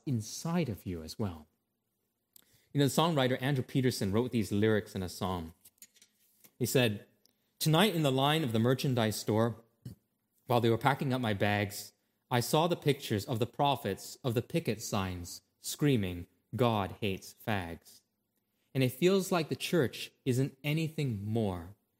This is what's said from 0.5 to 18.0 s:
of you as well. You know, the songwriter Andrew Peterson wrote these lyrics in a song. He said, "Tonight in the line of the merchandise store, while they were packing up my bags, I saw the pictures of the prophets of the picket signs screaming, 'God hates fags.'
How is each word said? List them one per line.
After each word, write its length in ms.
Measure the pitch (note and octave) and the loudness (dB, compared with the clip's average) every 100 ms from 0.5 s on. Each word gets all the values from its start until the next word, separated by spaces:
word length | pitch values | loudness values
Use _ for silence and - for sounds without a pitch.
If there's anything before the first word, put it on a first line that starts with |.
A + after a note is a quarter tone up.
| F3 C#3 | -2 -2
of 160 | F#2 G2+ | -6 -8
you 160 | E2+ | -8
as 160 | D#2 - | -8 -6
well. 300 | G2+ D#2+ - _ _ _ _ _ _ _ _ _ _ _ _ | -6 -6 -16 _ _ _ _ _ _ _ _ _ _ _ _
You 60 | C#3+ | 2
know, 80 | C#3 | 4
the 40 | |
songwriter 460 | - E3 D3 B2+ C3+ | 4 4 4 2 2
Andrew 220 | B2+ C3+ | 0 -2
Peterson 460 | - C#3 B2+ - G2+ | 0 0 0 0 0
wrote 200 | G#2 B2 | 0 0
these 220 | A#2+ F#2+ | -2 0
lyrics 420 | G2+ A2 G#2+ - | 2 2 2 -2
in 80 | G2 | -6
a 60 | F2+ | -8
song. 440 | - F#2+ F#2 E2 - - _ - _ _ _ _ _ - - | -6 -4 -4 -8 -14 -20 _ -20 _ _ _ _ _ -16 -6
He 60 | A#2+ | 0
said, 380 | C3+ A#2+ G#2 - _ _ _ _ - | 2 2 0 -10 _ _ _ _ -4
"Tonight 360 | D#3 D#3 G#3 | 2 4 4
in 80 | E3 | 4
the 100 | D3 | 2
line 300 | C3 C#3 D#3 | 4 2 2
of 100 | C#3 | 2
the 60 | A2 | 2
merchandise 580 | A#2+ C3 D3 A#2+ A2 - | 4 2 0 2 0 0
store, 400 | - G#2+ A#2 G#2 - _ - - _ _ _ _ - | 0 2 2 -2 -14 _ -20 -20 _ _ _ _ 0
while 140 | A#2+ | 2
they 80 | A2+ | 4
were 80 | A2+ | 4
packing 340 | C#3+ C#3+ C#3 | 2 0 0
up 80 | B2+ | 0
my 140 | A#2 | 0
bags, 580 | G2+ G#2 G#2 G#2 - - _ _ _ - | 0 2 2 -2 -6 -14 _ _ _ -2
I 100 | B2 | 0
saw 260 | - D#3 E3+ | 2 2 2
the 100 | E3 | 0
pictures 500 | D3 C3+ - G#2+ G#2 | -2 -2 -2 -4 -2
of 120 | A2+ | -4
the 80 | A#2+ | -4
prophets 680 | - C#3+ C3 G#2 F#2+ - - | 0 0 0 -4 -6 -10 -8
of 100 | C3 | -4
the 80 | A#2 | -2
picket 380 | - E3 D3+ G#2 | -2 -2 -2 -4
signs 640 | - G#2+ F#2 F2+ F2 - _ _ | -4 -4 -4 -6 -12 -16 _ _
screaming, 680 | - - D3 B2 F#2 F2 F2 _ _ A2 | -12 0 2 2 0 -6 -12 _ _ 0
'God 400 | A#2+ A2 F#2 F#2 | 2 2 -2 -4
hates 340 | G#2 F#2 - - - | -4 -4 -10 -12 -6
fags.' 540 | G2+ E2+ D#2+ - - | -4 -6 -12 -18 -20